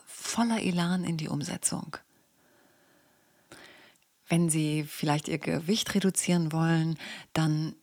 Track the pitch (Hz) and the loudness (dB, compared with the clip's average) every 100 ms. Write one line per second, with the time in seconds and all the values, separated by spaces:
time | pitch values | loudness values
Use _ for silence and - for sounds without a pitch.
0 | - - - - 233 226 - 175 175 180 | -18 -12 -4 0 0 2 0 0 2 0
1 | 170 165 156 143 170 180 - - 156 - | 0 -2 -2 -4 -4 -2 -2 -2 -8 -12
2 | _ _ _ _ _ _ _ _ _ _ | _ _ _ _ _ _ _ _ _ _
3 | _ _ _ _ - - - - - _ | _ _ _ _ -20 -20 -20 -20 -20 _
4 | _ _ - 170 170 156 151 151 147 - | _ _ 0 4 4 2 2 0 -4 -2
5 | 156 147 - 160 - 160 165 226 - 202 | 0 0 0 -4 -2 -2 0 -2 0 0
6 | 190 - - 175 160 160 165 165 160 160 | 2 0 0 2 2 2 4 4 2 -2
7 | - - - - 160 156 156 - | -8 -16 -6 0 2 2 -2 -8